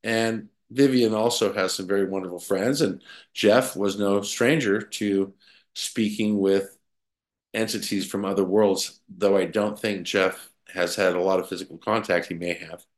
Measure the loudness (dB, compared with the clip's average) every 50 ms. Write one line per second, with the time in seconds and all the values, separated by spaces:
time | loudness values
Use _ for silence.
0 | -2 0 0 0 0 0 -2 -4 -8 -12 _ _ _ _ 2 4 4 6 6 4
1 | 4 4 2 2 2 2 2 2 0 0 2 0 0 0 -2 -4 -4 -2 0 0
2 | 0 0 -2 -4 -4 -6 -10 -10 -4 -4 -2 0 0 0 0 0 0 -2 -2 -6
3 | _ -20 -20 -20 -20 _ _ 0 4 6 6 6 4 2 -2 -2 -2 -2 0 0
4 | 0 0 0 0 0 -4 -2 0 2 2 2 2 2 0 0 0 -2 -8 -8 -4
5 | -2 0 2 0 0 -2 -6 _ _ _ _ _ _ _ _ -10 -10 -8 -2 -2
6 | -2 -2 0 -2 0 0 2 2 4 4 4 2 0 -2 -12 _ _ _ _ _
7 | _ _ _ _ _ _ _ _ _ _ -4 -4 -2 -2 -2 -6 -4 -4 -4 -4
8 | -4 -4 -4 -4 -4 -2 0 0 0 2 4 4 4 4 2 0 -2 -8 -8 _
9 | _ _ -8 0 2 2 2 2 0 0 0 -2 -2 -2 -4 -4 -4 -4 -4 -4
10 | -6 -2 0 2 2 2 0 -4 -16 -20 _ _ _ -12 -4 -2 -2 -2 0 2
11 | 2 2 2 2 2 2 2 0 -2 -4 -8 -10 -10 -14 -16 -10 -4 -2 -2 -2
12 | 0 0 0 0 0 -2 -8 -8 -6 -6 -6 -8 -10 -16 -16 -18 -18 _ _